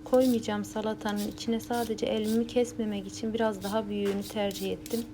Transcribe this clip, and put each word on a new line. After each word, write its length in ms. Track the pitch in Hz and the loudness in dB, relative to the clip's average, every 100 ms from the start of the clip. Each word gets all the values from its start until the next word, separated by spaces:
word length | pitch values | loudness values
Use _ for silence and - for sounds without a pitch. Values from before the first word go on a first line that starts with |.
koymayacağım 600 | - 254 262 233 220 208 | 4 6 6 4 2 -2
salatanın 640 | 202 220 214 214 214 208 208 | -2 -4 -2 -2 -2 -2 -4
içine. 320 | - - 226 | -4 -2 -2
Sadece 460 | - 240 233 214 - | 0 -2 0 0 0
elimi 400 | 220 214 226 233 | 0 2 2 2
kesmemek 600 | 247 240 - 214 202 196 | 2 0 0 -2 -2 -6
için 280 | - 226 | -4 -2
biraz 280 | 220 220 196 | 2 2 0
daha 260 | 196 214 208 | 0 0 0
büyüğünü 340 | 208 202 196 | 0 2 0
tercih 500 | 202 214 202 196 190 | -2 -2 -2 0 -2
ettim. 320 | 185 - 233 226 | -4 -2 -4 -4